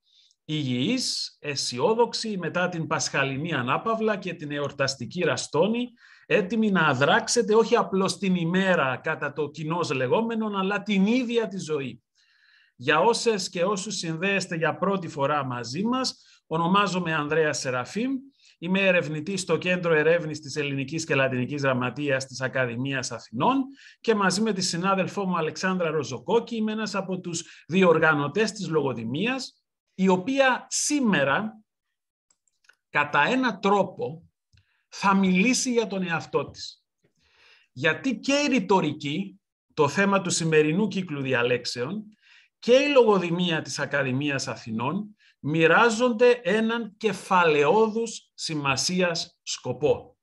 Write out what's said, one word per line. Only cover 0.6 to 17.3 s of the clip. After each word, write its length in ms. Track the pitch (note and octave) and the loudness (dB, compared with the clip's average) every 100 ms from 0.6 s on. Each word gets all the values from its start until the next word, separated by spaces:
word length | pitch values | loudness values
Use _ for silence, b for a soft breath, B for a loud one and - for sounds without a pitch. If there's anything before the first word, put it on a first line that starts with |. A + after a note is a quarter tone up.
| C3+ B2 C#3+ B3+ B3 - - _ | -2 0 0 -2 -4 -6 -8 _
αισιόδοξοι 1000 | C#3+ C#3+ - A#2+ D#3+ A3+ A#3 - A3 G3 | -8 -6 -6 0 0 2 0 -2 -6 -6
μετά 300 | D#3+ F3 F3+ | -4 -2 -2
την 180 | F3 C#3+ | -2 -4
πασχαλινή 680 | D#3 - D3+ C#3 C3 E3+ | -2 -2 -2 -2 -2 -4
ανάπαυλα 640 | D3 B2 D3+ A3 A3 A3 G#3 | -4 -2 -2 -2 -2 -2 -2
και 180 | F#3 | -6
την 160 | E3+ D3 | -10 -8
εορταστική 680 | D3 C#3+ - C3+ - A2+ F3+ | -6 -6 -2 -2 -4 -8 -2
ραστόνη, 680 | E3 - - C#3+ F#3+ A#3 B3 b b b b | -2 -2 -2 0 2 0 -4 b b b b
έτοιμοι 400 | D#3 F#3 A3+ A3 | 0 0 0 2
να 160 | F#3+ D#3 | 4 2
αδράξετε 680 | B2+ C#3+ G#3+ A3+ A#3+ G#3 | 4 4 2 2 0 2
όχι 220 | G#3+ A3 A#3 | 4 4 2
απλώς 420 | F#3+ F#3+ F#3+ - | 2 0 0 -2
την 160 | G3 | -2
ημέρα 640 | F3+ E3 F#3 F#3+ F3 C3+ A#2+ | 0 0 0 2 2 2 -2
κατά 360 | D#3+ D#3 D3 | -4 -4 -6
το 180 | C#3+ D3 | -4 -6
κοινώς 400 | - D#3 E3+ D3 | -6 -6 -2 -2
λεγόμενον, 680 | C3+ C3 F3+ A#3 A3+ A3 G3+ | -2 0 0 0 -2 -4 -2
αλλά 260 | F#3+ G3+ | -2 -2
την 240 | G3+ G3 G3 | 0 2 4
ίδια 420 | B3 A#3 A#3 G#3+ | 2 0 -2 -2
τη 100 | F#3+ | -6
ζωή. 440 | D3 D3+ C3 - _ _ b b b b b b | -6 -6 -6 -12 _ _ b b b b b b
Για 240 | B2 D3+ | 2 4
όσες 480 | G#3 A3+ A#3 G#3 F3+ | 4 2 2 0 -2
και 160 | F3 | -2
όσους 320 | F3+ G3+ A3 G3 | -2 -2 -4 -6
συνδέεστε 600 | E3+ D#3+ G3 G3 F#3 E3 | -6 -4 -2 -2 -2 -2
για 220 | D#3+ D3 | -2 -2
πρώτη 300 | F#3 G3 E3 | -2 -2 -4
φορά 360 | D3 C#3 D3+ | -2 0 0
μαζί 400 | C3 A#2+ A#2 C#3+ | -2 -6 -8 -4
μας, 400 | A3 B3+ B3 - b b - | -2 -2 -4 -6 b b -6
ονομάζομαι 680 | D#3+ E3+ G3+ G3+ F#3 E3 | -2 2 2 2 0 -2
Ανδρέας 440 | D#3+ D3 | -2 0